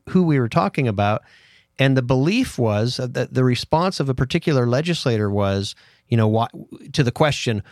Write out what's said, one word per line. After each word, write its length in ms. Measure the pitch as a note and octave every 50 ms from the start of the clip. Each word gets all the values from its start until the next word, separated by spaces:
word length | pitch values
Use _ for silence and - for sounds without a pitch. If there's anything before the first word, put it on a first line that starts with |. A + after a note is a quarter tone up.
| - -
who 120 | - F#3 F3+
we 160 | D#3+ D3 C3+
were 100 | B2 A2+
talking 380 | - E3+ F#3+ G3+ - - C3+
about, 360 | A#2+ G2+ G2 G2+ G2+ G#2+ - - _ - - _ _ _ _ _ _ _ -
and 180 | C3 C3+ C3+
the 60 | C3 B2
belief 540 | A#2+ C3 C3 C3+ E3 G#3 B3 C4 - - -
was 400 | B2 A2 G#2 G#2 A2 B2 B2 -
that 360 | B2+ B2 B2+ C3+ B2 - -
the 80 | C3 B2+
response 540 | B2+ B2 - - - - D#3+ F3+ F#3+ F#3 -
of 80 | D3 C3+
a 60 | B2+
particular 520 | - C#3 B2+ - E3+ - F3+ D3+ C3 A#2+
legislator 640 | A#2+ A#2+ C3+ D#3+ F3 E3+ - - C3+ A#2 G#2+ G#2 G2+
was, 440 | G2+ G2+ G2+ G2 G2 G2 G2 - - - _ _ _ _ _ _
you 80 | A#2
know, 120 | A#2 A2 A2
why, 200 | G#2+ A2 A#2 - - - - - - - - D3 -
to 100 | - C#3
the 100 | A#2+ -
question, 500 | - D#3 D3 C3 - - B2+ A2+ G2+ - -